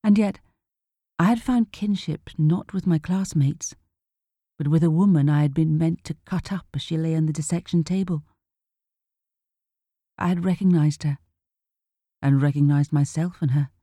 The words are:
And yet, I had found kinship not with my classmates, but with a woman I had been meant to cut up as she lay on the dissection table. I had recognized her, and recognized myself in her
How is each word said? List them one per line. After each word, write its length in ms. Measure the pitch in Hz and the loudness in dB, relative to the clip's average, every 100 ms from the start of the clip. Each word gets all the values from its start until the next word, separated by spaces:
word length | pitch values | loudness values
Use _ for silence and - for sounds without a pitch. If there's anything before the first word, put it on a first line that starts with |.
And 140 | 214 202 | 4 2
yet, 220 | 202 - _ _ _ _ _ _ _ - | 2 -4 _ _ _ _ _ _ _ -2
I 80 | 175 | 0
had 160 | 233 | 0
found 300 | 247 247 220 | 0 0 0
kinship 580 | - 208 196 - 151 - - | -4 -4 -4 -4 -10 -10 -2
not 360 | 151 180 - | 0 0 -4
with 120 | 190 180 | -4 -2
my 140 | 160 | -2
classmates, 760 | - 190 190 156 139 - - - _ _ _ _ _ _ _ _ | -2 -4 -2 0 0 -2 -10 -12 _ _ _ _ _ _ _ _
but 100 | 147 | 0
with 160 | 160 | 2
a 80 | 165 | 2
woman 380 | 156 202 160 143 | 2 4 4 4
I 120 | 147 | 2
had 120 | 147 | 2
been 240 | 143 160 156 | 0 0 0
meant 260 | 165 165 | 0 -4
to 120 | - 156 - | -10 -14 -8
cut 260 | 185 - | -8 -6
up 160 | 190 - | -10 -8
as 80 | 139 | -12
she 160 | - 160 | -6 -4
lay 180 | 160 160 | -2 0
on 100 | 156 | -2
the 80 | |
dissection 500 | 156 151 175 - 170 | -4 -4 -6 -2 -2
table. 400 | 156 185 185 160 - _ _ _ _ _ _ _ _ _ _ _ _ _ _ _ _ _ _ - | 0 -4 -2 -6 -8 _ _ _ _ _ _ _ _ _ _ _ _ _ _ _ _ _ _ -6
I 100 | 175 | -4
had 180 | 180 185 | -2 -2
recognized 560 | 175 185 175 151 147 | 0 2 4 2 0
her, 160 | 151 143 _ _ _ _ _ _ _ _ _ _ | -4 -6 _ _ _ _ _ _ _ _ _ _
and 200 | 139 139 | 0 2
recognized 500 | 143 143 143 143 143 | 2 2 2 4 2
myself 500 | 147 143 151 175 - | 0 0 -2 -6 -2
in 80 | 151 | 0
her 220 | 143 139 _ | 0 -2 _